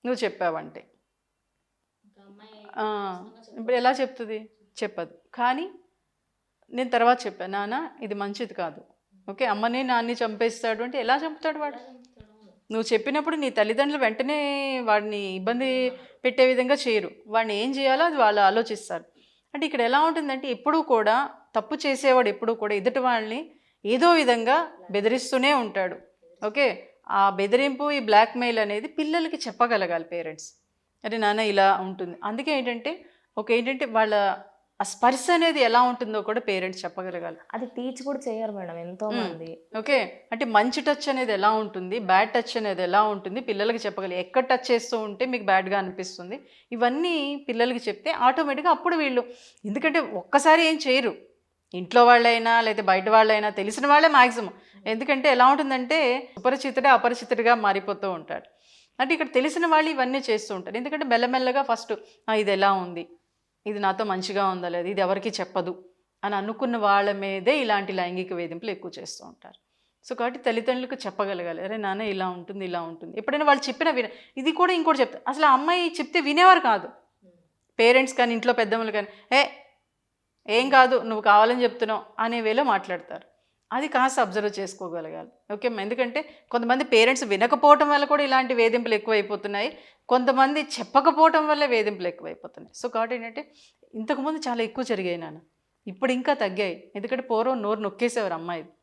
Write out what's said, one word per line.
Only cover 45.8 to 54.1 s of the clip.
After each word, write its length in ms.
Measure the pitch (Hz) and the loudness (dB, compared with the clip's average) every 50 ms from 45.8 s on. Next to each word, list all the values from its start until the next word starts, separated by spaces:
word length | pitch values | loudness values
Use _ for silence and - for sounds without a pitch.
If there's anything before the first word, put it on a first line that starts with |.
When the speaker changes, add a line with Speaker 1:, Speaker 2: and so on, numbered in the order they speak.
| 190 185 185 - 185 185 - - 175 180 214 285 - _ _ _ _ _ | -2 -4 -8 -10 -10 -12 -12 -16 -14 -14 -14 -14 -16 _ _ _ _ _
Speaker 1:
ఇవన్నీ 720 | 240 226 240 240 254 294 339 359 339 311 277 285 285 285 285 - | -4 0 0 0 2 0 -2 -2 -2 -2 -4 -4 -6 -8 -8 -8
పిల్లలకి 320 | 233 226 240 247 254 240 - 214 | -2 0 0 0 -2 -4 -6 -6
చెప్తే 220 | 202 - - 302 | -8 -6 -4 -6
ఆటోమేటిక్‌గా 600 | - - 240 254 269 - 320 285 269 277 302 359 | -2 2 2 2 2 2 -2 -2 -4 0 2 2
అప్పుడు 260 | 311 - - 349 359 | 2 2 2 -2 0
వీళ్ళు, 280 | 320 302 277 254 247 240 240 - - - - _ _ _ | 0 0 0 0 -2 -4 -4 -16 -20 -20 -20 _ _ _
ఎందుకంటే 340 | 208 208 269 269 311 285 339 | -6 -6 -2 -2 0 0 0
ఒక్కసారి 680 | 277 - - 180 180 - - 277 - 311 311 330 330 | -2 -2 -6 -10 -8 0 0 2 6 6 6 6 6
ఏం 80 | 320 320 | 2 0
చేయరు, 400 | 302 - 269 254 269 254 220 160 - - _ _ _ _ _ _ _ _ _ - | 0 0 2 2 2 2 0 -4 -6 -16 _ _ _ _ _ _ _ _ _ -10
ఇంట్లో 300 | 180 185 180 - 247 240 | -10 -10 2 6 6 8
వాళ్ళైనా 560 | 240 240 240 233 233 233 233 226 226 233 233 | 10 8 8 6 4 2 2 2 2 2 2
లేకపోతే 220 | 226 226 214 214 | 2 2 -2 0
బయట 260 | 208 190 185 190 185 214 | 2 2 2 2 4 6
వాళ్ళైనా 420 | 220 220 220 214 220 214 214 214 | 6 6 6 6 4 2 0 -2
తెలిసిన 360 | 196 202 196 208 214 - 254 | -2 -2 -4 -4 -4 -2 2
వాళ్ళే 220 | 285 285 294 320 | 4 6 6 6
మ్యాక్సిమం. 440 | 320 | 6